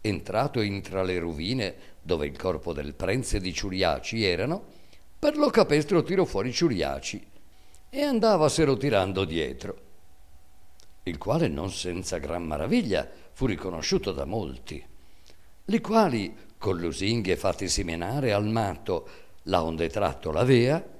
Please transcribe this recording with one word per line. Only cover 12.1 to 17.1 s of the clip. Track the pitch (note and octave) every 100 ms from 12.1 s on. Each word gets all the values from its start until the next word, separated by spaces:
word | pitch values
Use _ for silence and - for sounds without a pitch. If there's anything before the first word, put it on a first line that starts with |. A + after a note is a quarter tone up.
| F2
gran | D2 F2
maraviglia | E2+ D2 D#2+ B3 E3 F2+ - - -
fu | - B2+
riconosciuto | F2+ F#2+ E2+ D#2 F#3+ -
da | D2
molti, | C#2 A2 E2+ B1 - D2 - - - - - - - -
li | - A3
quali, | A3+ A3 G3+ A#2 F#2 - - -
con | G#2+ F2+
lusinghe | E2+ D2+ G2